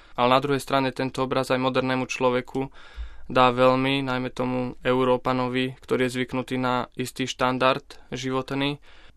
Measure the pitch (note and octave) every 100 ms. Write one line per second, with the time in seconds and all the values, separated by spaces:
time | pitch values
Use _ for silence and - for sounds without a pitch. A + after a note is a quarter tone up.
0 | - - B2 C3 C#3+ C3+ - C3+ C3 B2
1 | C3 C3 C3 C3+ B2+ C3 C3 C3 B2+ C3
2 | B2+ - B2+ B2 B2+ C3 C#3 - - -
3 | - - - B2+ B2 B2 C3 B2+ C3+ C#3
4 | C3+ B2+ B2+ - B2+ B2+ B2 - C3 B2+
5 | B2+ B2+ C3+ B2+ B2+ B2+ B2+ C3 - B2
6 | B2+ B2 B2+ C3 A#2+ B2+ B2+ B2 - -
7 | B2+ - B2+ - B2+ B2+ C3 C3+ - -
8 | - C3+ C3 C3 B2+ C#3 C#3 C#3+ - -
9 | -